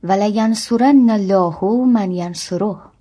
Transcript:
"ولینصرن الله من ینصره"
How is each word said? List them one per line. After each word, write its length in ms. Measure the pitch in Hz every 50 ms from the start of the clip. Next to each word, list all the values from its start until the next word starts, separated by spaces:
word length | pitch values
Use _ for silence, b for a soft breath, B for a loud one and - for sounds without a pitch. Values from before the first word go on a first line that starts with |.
| -
"ولینصرن 1040 | 175 190 196 208 214 208 220 220 226 226 220 - - 233 226 240 269 285 277 247 233
الله 540 | 220 214 196 185 196 190 180 175 165 - - 196 220 247 254
من 260 | 254 240 226 202 185
ینصره" 640 | 180 180 175 175 175 - - - 180 175 202 214 190 - - - _ _